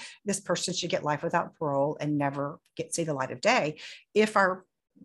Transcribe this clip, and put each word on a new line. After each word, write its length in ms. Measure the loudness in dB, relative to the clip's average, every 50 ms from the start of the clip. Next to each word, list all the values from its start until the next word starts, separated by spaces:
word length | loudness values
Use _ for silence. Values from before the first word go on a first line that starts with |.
| -16 -18 -16 -10 -4
this 160 | -4 -4 -2
person 320 | 0 -2 -2 -2 -2 -4
should 160 | -4 -4 -4 -2
get 160 | -2 -2 0
life 180 | 0 -2 -2
without 320 | -2 0 0 0 -2 -2 -6
parole 420 | -4 -2 0 2 2 2 2 0 -2
and 160 | -2 0 0
never 420 | 2 0 0 0 -2 -4 -6 -6 -10 _ _ -10 -8
get, 160 | -8 -6 -4
see 100 | -4 -2
the 80 | -2
light 200 | -2 -2 -2 -4
of 100 | -4 0
day. 360 | 2 4 4 4 2 0 -4 -6 -12 -16 -16 -18 _ _ 2
If 200 | 2 4 4 6
our, 300 | 4 4 4 2 -2 -8 _ _ _ _ _ _ -20 -20